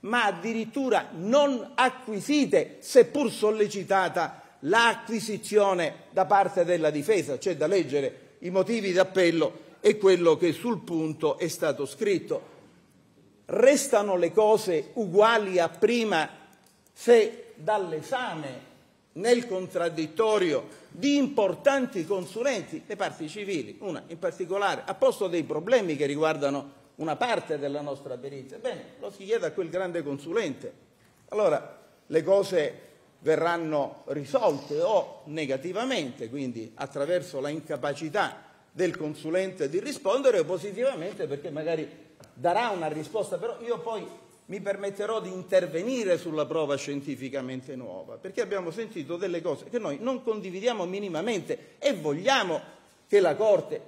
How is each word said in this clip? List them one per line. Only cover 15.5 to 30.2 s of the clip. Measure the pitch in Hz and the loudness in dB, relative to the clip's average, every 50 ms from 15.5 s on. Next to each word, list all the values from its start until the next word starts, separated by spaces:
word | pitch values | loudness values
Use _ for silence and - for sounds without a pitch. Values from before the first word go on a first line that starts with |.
| 185 180 | 2 2
a | 170 165 | 2 2
prima | 170 - - 214 240 240 226 214 190 160 151 - - - - - _ _ _ _ _ _ _ _ | 0 2 2 4 4 4 2 2 2 0 0 0 -6 -18 -20 -20 _ _ _ _ _ _ _ _
se | _ - - - 240 226 208 - - - - - - | _ -8 4 6 8 8 8 4 -2 -10 -18 -20 -20
dall'esame | - 151 180 214 208 190 175 160 156 139 - 269 247 254 220 175 160 147 135 127 123 - - - _ _ _ _ _ _ _ _ | -8 -2 -2 0 0 -2 -4 -6 -8 -6 -4 -4 -4 -4 -4 -6 -8 -10 -10 -12 -14 -18 -20 -20 _ _ _ _ _ _ _ _
nel | 156 190 233 247 240 233 | -4 4 4 4 4 4
contraddittorio | 240 196 185 185 165 - 180 170 170 160 160 160 151 - - 226 220 214 208 185 170 147 127 - - - - - - | -2 -6 -6 -6 -4 -4 -2 -2 -2 -2 -2 -6 -6 0 0 2 2 4 2 2 2 0 0 -2 -6 -18 -20 -20 -20
di | - 160 180 285 285 | -12 -2 0 2 2
importanti | 285 269 - - 220 208 190 170 - - 277 277 277 254 - - 196 160 | 2 2 2 2 2 2 2 0 2 2 2 4 4 0 -2 -4 -6 -4
consulenti, | 156 202 190 180 - - 220 240 285 262 202 156 - 165 156 - | -2 -4 -4 -4 -6 -8 -4 -2 -2 -2 -2 -6 -8 -12 -12 -10
le | - 156 | -10 -6
parti | - 196 160 135 - 165 151 | -6 -6 -6 -6 -8 -12 -12
civili, | 151 214 208 190 196 156 120 104 - - | -10 -10 -8 -4 -4 -4 -4 -6 -12 -12
una | - 196 160 120 - | -10 -8 -8 -8 -10
in | - 165 160 | -14 -14 -6
particolare, | - 180 - - 190 156 190 202 202 190 160 120 - | -6 -6 -4 -4 -6 -4 -2 0 0 0 0 -2 -4
ha | - - | -8 -2
posto | - - 262 - - 208 | 2 2 2 2 2 -2
dei | 185 170 170 151 | 0 0 -2 -2
problemi | 120 147 151 165 202 254 247 208 170 151 | -2 -4 -6 0 2 2 4 4 2 0
che | 135 147 | 0 0
riguardano | 139 143 147 160 156 156 147 143 139 139 139 123 - - - _ _ _ | -2 0 2 2 0 2 0 0 -2 -2 -2 -6 -10 -18 -20 _ _ _
una | - 151 160 151 | -8 -4 -4 -2
parte | - 240 247 226 185 - - 156 | 0 0 0 0 -2 -2 -4 -4
della | 143 139 143 139 147 | -4 -2 -4 -4 -4
nostra | 147 147 139 - - 143 127 | -6 -6 -8 -10 -10 -12 -12
perizia. | 120 123 139 143 135 127 131 - | -10 -10 -12 -14 -14 -16 -16 -18
Bene, | - - 254 208 151 - - - - | -8 -8 -8 -8 -8 -12 -18 -18 -12
lo | - 202 | -12 -12
si | 196 - 196 | -12 -12 -4
chiede | 190 226 226 180 | -2 -2 0 0
a | 156 | -2
quel | - - 180 165 | -2 -2 -4 -2
grande | 165 185 190 180 170 170 151 | -2 -4 -4 -2 -2 -4 -4
consulente. | 143 143 139 | -4 -6 -8